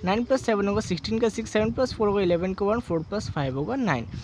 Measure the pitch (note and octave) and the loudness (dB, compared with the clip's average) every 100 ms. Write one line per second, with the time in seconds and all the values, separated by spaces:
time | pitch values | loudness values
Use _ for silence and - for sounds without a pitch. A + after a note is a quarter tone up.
0 | F3+ G#3+ A#3+ C4 - G#3 G3+ G#3 - F3 | 0 0 2 0 2 2 2 0 0 -4
1 | - A3+ A3+ G#3 A3 G#3+ A3 A#3 B3+ - | -2 0 0 0 -2 0 0 0 -2 2
2 | G#3 G3+ F#3 F3 F#3 F#3+ G3+ A#3 - E3+ | 2 4 2 2 0 0 0 0 0 -2
3 | - G#3 - D#3+ C#3 C3 D#3 C4+ A3 C3 | -2 -6 -4 -2 -2 -2 -2 0 0 0
4 | A2+ - | -2 -10